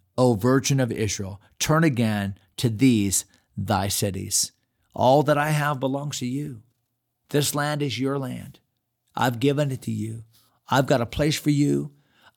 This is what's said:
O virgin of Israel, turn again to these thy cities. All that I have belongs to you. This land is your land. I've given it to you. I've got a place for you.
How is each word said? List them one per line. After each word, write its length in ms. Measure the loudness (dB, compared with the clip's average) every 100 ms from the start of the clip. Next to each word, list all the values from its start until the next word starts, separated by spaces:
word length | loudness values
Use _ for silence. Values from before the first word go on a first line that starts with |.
| _ 2
O 160 | 2
virgin 480 | 4 2 2 2 0
of 100 | 0
Israel, 500 | -2 -4 -4 -8 -12 _ -6
turn 260 | 0 4 4
again 500 | 2 0 0 -4 -8 _ -4
to 100 | -2
these 560 | 2 4 4 2 -2 -4 _ _ -8
thy 320 | -2 0 0
cities. 640 | -2 -2 -4 -4 -4 -4 -8 _ _ _
All 300 | 0 4 4
that 140 | 4 0
I 140 | 0
have 280 | 0 -2 -2
belongs 400 | -4 -4 -6 -6
to 60 | -6
you. 380 | -6 -8 -12 -18 _ _ _ _ _ -4
This 260 | -2 0 -2
land 260 | -2 -2
is 160 | -4 -2
your 220 | -2 -2
land. 400 | -6 -10 -14 -18 _ _ _ _ _ -2
I've 240 | -2 0
given 320 | 0 0 -2
it 100 | -4
to 80 | -6
you. 340 | -6 -6 -10 -16 _ _ _ 0
I've 200 | 2 4
got 120 | 2
a 60 | 0
place 340 | -2 -2 0
for 120 | 0
you. 420 | 2 2 0 -4 -12 _ _ _